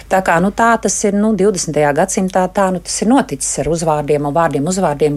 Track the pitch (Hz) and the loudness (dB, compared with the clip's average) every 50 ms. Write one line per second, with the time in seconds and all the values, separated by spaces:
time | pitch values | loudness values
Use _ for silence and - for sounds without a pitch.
0 | - - 196 190 190 190 175 165 180 202 196 - 233 233 233 226 - 214 - - | -6 -2 0 0 2 2 2 2 2 0 2 2 2 2 2 2 0 -2 -2 0
1 | - 208 196 202 208 220 220 180 185 208 214 170 - - 147 147 151 147 143 147 | -2 0 0 2 2 2 2 2 2 0 0 0 -4 -2 0 0 2 2 2 2
2 | 180 190 - - 190 185 - 190 185 185 - - 196 185 185 175 - - - - | 0 0 0 -2 -2 0 0 0 0 0 0 0 0 0 -2 -4 -6 -8 -6 -2
3 | 208 202 254 277 226 - 143 135 - - - - 139 143 160 165 151 160 156 151 | 0 2 2 2 2 0 -4 -8 -6 -6 -6 -4 -2 -2 -2 -2 0 0 -2 0
4 | 147 143 151 147 147 147 139 165 165 160 139 147 139 170 185 190 185 165 147 139 | 0 0 -2 0 0 -2 0 0 0 0 0 -2 -2 -2 0 0 0 0 0 0
5 | 156 151 147 | 0 0 0